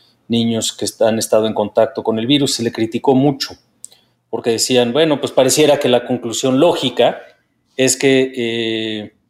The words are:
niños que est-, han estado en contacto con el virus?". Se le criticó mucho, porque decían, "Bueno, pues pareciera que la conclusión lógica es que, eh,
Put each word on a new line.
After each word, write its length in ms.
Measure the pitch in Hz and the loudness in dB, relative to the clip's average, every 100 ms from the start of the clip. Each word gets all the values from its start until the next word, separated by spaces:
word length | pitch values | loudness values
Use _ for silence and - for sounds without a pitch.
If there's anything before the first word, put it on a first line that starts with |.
| _ _ - | _ _ -4
niños 460 | 117 117 113 110 | -2 0 -2 -4
que 120 | - | -6
est-, 160 | - - | -6 0
han 160 | 113 110 | 0 0
estado 280 | 107 110 110 | 0 0 0
en 80 | |
contacto 480 | 110 104 - 110 - | -2 -2 0 0 -2
con 160 | 113 110 | -4 -2
el 80 | 120 | 0
virus?". 280 | 143 135 | 0 0
Se 80 | - | -2
le 100 | 117 | -4
criticó 420 | - 113 120 - | -4 -4 -2 2
mucho, 420 | 131 143 135 - - _ _ - _ _ _ _ | 4 2 0 -6 -12 _ _ -20 _ _ _ _
porque 220 | 113 120 | -6 -2
decían, 420 | 110 - 123 120 | -2 0 2 2
"Bueno, 280 | 131 160 139 | 2 2 0
pues 120 | 117 | 0
pareciera 460 | - 131 151 147 139 | 2 2 4 4 4
que 100 | 131 | 2
la 160 | 120 | 0
conclusión 540 | - 123 120 - 135 131 | 0 -6 -6 -4 0 2
lógica 640 | 170 - 143 - 131 - - _ _ _ _ - | 2 2 -2 0 0 0 -10 _ _ _ _ -2
es 200 | 131 - | 0 2
que, 360 | 139 131 131 131 | 2 2 0 -2
eh, 760 | 117 117 113 110 110 107 104 _ | -4 -4 -4 -4 -6 -8 -10 _